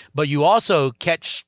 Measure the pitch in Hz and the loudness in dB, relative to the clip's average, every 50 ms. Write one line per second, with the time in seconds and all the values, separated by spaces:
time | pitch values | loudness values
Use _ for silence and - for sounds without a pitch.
0 | - _ - 143 151 139 143 143 147 175 214 226 - - 190 156 139 135 120 - | -20 _ -6 -4 -2 -2 0 2 2 4 4 2 2 2 2 2 2 0 -4 -4
1 | - 175 165 - - - - - - | -4 -4 -4 -4 -6 -10 -12 -12 -14